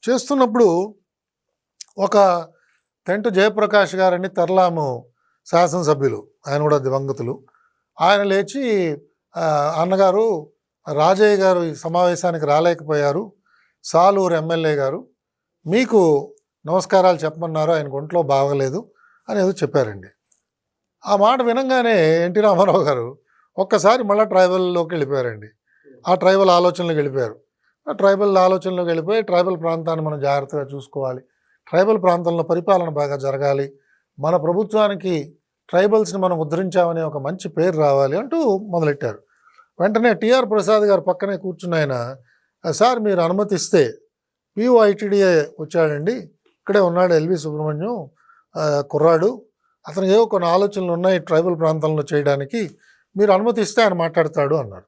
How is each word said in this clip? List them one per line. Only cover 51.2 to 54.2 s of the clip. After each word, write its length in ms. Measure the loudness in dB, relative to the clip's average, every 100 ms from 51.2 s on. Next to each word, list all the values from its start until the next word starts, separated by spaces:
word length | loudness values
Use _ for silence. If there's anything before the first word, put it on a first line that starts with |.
| 0 0 0 0
ప్రాంతంలో 460 | 0 0 -2 -2 -2
చేయడానికి, 640 | -2 0 -2 -2 -6 -6 -10 _ _ _ -2
మీరు 140 | 2
అనుమతిస్తే 500 | 2 2 -2 -2 2
ఆయన 120 | 2
మాట్లాడతాడు" 600 | 2 -2 0